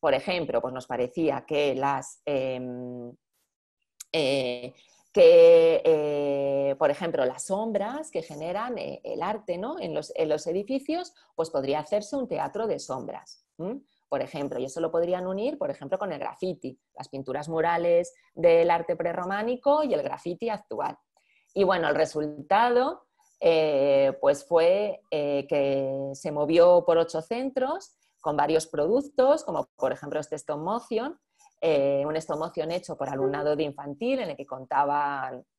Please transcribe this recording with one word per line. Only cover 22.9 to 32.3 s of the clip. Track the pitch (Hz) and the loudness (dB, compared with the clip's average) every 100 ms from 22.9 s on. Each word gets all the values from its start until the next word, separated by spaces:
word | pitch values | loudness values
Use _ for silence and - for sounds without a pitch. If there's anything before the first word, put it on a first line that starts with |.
| 359 _ _ _ _ | -4 _ _ _ _
eh, | 170 160 156 143 139 139 139 131 | 2 4 2 2 4 4 4 2
pues | 139 143 - | 0 0 2
fue, | 170 170 190 208 - _ | 4 4 2 0 -6 _
eh, | 156 143 139 139 | -4 -2 -2 -2
que | 147 139 139 135 135 139 | 0 0 0 -2 -4 -8
se | 139 170 | -8 -8
movió | 147 147 165 175 180 175 | -4 2 6 8 8 6
por | 165 | 2
ocho | 165 160 | 2 -4
centros | 160 233 262 262 262 339 - _ _ _ | -6 -6 -4 -4 -4 -6 -10 _ _ _
con | - | -6
varios | 147 147 160 156 | -2 0 0 -2
productos, | 156 151 240 277 - 254 302 | -4 0 0 -2 0 2 2
como | 262 156 135 _ | 0 -6 -8 _
por | 131 | -4
ejemplo | 127 147 143 | -4 -6 -8
este | 147 156 | -8 -10
stop | - 147 | -8 -6
motion, | 165 226 - 220 269 302 _ _ _ _ | -4 -6 -4 -6 -6 -10 _ _ _ _
eh, | 165 151 139 139 143 | 0 2 2 0 -2
un | 156 | -4
stop | 156 | -4